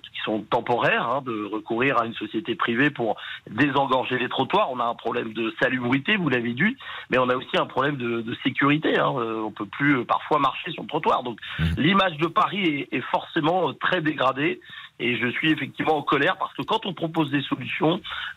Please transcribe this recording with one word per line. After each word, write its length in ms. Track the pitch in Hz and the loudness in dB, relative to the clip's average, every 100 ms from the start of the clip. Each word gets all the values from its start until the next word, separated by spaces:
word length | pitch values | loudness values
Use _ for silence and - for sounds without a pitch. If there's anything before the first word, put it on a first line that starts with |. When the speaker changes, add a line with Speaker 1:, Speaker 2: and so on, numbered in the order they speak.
| - | -10
Speaker 1:
qui 80 | - | -8
sont 180 | - 107 | -4 -4
temporaires, 680 | 107 123 117 117 147 226 123 | 0 -2 2 2 4 2 0
hein, 140 | 135 | -2
de 220 | 127 110 101 | -2 -4 -4
recourir 480 | 107 107 117 135 120 | -6 -2 0 2 2
à 60 | |
une 80 | 113 | 0
société 420 | 107 107 113 123 | -4 -4 -4 -4
privée 360 | 110 - 117 143 | -2 0 2 2
pour 260 | 139 113 - - - - | 2 -2 -2 -8 -14 -6
désengorger 680 | 107 143 135 135 131 113 123 | 0 2 2 2 2 2 -2
les 100 | 120 | 0
trottoirs. 420 | - 127 190 185 | -2 2 2 2
On 80 | 123 | 0
a 40 | |
un 100 | 120 | -2
problème 380 | 113 117 120 117 | -2 -4 -4 -4
de 220 | 110 113 - | -4 -4 0
salubrité, 600 | 127 127 120 135 165 214 | 0 2 0 0 2 0
vous 100 | 156 | 2
l'avez 240 | 123 117 | 2 0
dit, 240 | 120 208 269 - - - | 2 0 0 -8 -14 0
mais 80 | 123 | 2
on 140 | 127 | 4
a 60 | 127 | 0
aussi 200 | - 185 | 0 0
un 80 | |
problème 320 | 147 127 139 139 | 0 0 0 0
de, 240 | 120 117 | -2 -2
de 160 | 113 120 | -4 -4
sécurité, 540 | 135 120 139 151 - 220 | -2 2 4 4 2 2
hein. 160 | 147 139 | 2 0
Euh, 240 | 113 110 | -2 -2
on 100 | 110 | -4
peut 140 | 104 | -6
plus, 320 | 101 - 143 131 | -8 0 2 4
euh, 80 | |
parfois 340 | 107 - - 151 | 2 -2 2 2
marcher 320 | 135 - 185 | 2 -2 -8
sur 100 | - | -10
le 60 | - | -6
trottoir. 340 | 156 214 - | -2 0 0
Donc, 160 | 123 104 - - | -2 -8 -8 -2
Speaker 2:
Mmh. 60 | 160 95 | -2 2
Speaker 1:
l'image 380 | 147 196 190 147 | 4 4 2 0
de 80 | 165 | 0
Paris 600 | 220 143 196 170 143 - | 2 0 2 0 0 -2
est, 60 | 135 | -4
est 60 | - | -2
forcément, 600 | 170 - 170 160 185 180 | -2 0 0 2 2 0
euh, 20 | |
très 300 | - - 180 | 0 0 0
dégradée. 580 | 156 135 127 131 160 - - - - - | 0 2 2 2 0 -2 -8 -18 -18 -4
Et 160 | 123 120 | -2 0
je 120 | 120 | 0
suis 240 | - 160 | 0 2
effectivement 440 | 147 127 - 156 151 | 2 0 -2 0 0
en 60 | |
colère 340 | 143 139 160 - | 2 2 2 0
parce 140 | 117 | -4
que 80 | - | -6
quand 220 | 131 220 | -2 -2
on 80 | 208 | -2
propose 380 | 156 165 165 143 | -4 -2 0 0
des 120 | 143 | 0
solutions, 580 | - 127 123 - 156 180 - - - | -2 -4 -4 0 2 0 -4 -8 -8